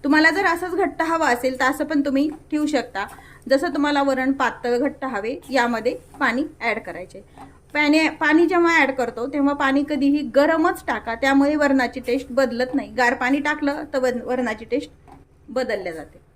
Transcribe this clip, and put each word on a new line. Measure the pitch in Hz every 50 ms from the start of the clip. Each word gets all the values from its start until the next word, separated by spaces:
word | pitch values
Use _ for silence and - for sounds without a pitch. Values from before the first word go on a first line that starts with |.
| -
तुम्हाला | 277 294 311 311 330
जर | 320 392 392
असंच | 349 330 339 359 359 349
घट्ट | 339 381 294 - -
हवं | 320 320 330 330 320
असेल | 262 240 240 - 262 262 247
तर | 262
असं | 262 269 - 294
पण | 294 320 285
तुम्ही | 277 285 262 269 285 302 302 - - -
ठेवू | 311 302 302
शकता. | 294 302 247 233 - - 190 202 233 - - - - - - - 233
जसं | 269 277 294 349
तुम्हाला | 269 294 285 294 294 285
वरण | 277 277 269 254 262 269
पातळ | 269 - 262 226 233 - - 240 240 240
घट्ट | 285 277 - - 277
हवे, | 262 233 202 196 226 277 349 - -
यामध्ये | 254 262 240 247 240 220 214 240 - - - - - -
पाणी | 285 240 226 262 311 - - _
ॲड | 226 233 214 220
करायचे. | 220 185 160 170 185 - - 190 - - - - - - - - _ - -
पाणी, | 294 302 285 302 311 320 294
पाणी | 302 - 320 302 311 320 349
जेव्हा | 311 370 339 339 339 330
ॲड | 320 277 269
करतो | 269 269 240 226 220 226 233
तेव्हा | 269 285 294 277 277 285
पाणी | 277 294 269 269 277 285 294
कधीही | 302 269 277 277 285 302
गरमच | 269 240 - 277 285 311 330 320 320 359 370 370 -
टाका, | - 247 214 - 233 226
त्यामुळे | 226 277 269 277 277 277 285 302
वरणाची | 294 294 277 269 269 247 233 - 254
टेस्ट | 240 240 240 277 269 -
बदलत | 240 269 269 240 233 233 254 254 294
नाही. | 269 214 202
गार | 214 233 247 240 254
पाणी | 254 254 247 277 294
टाकलं | 277 294 302 302 302 277 285 311 302 -
तर | - 269
वन-, | 254 254 240 240
वरणाची | 214 226 247 247 247 226 220 220 226
टेस्ट | - 240 285 - - - _ - - - - - _ _ _ _ -
बदलल्या | 220 254 254 240 214 196 185 180
जाते. | 160 160 143 170 - - _ _ _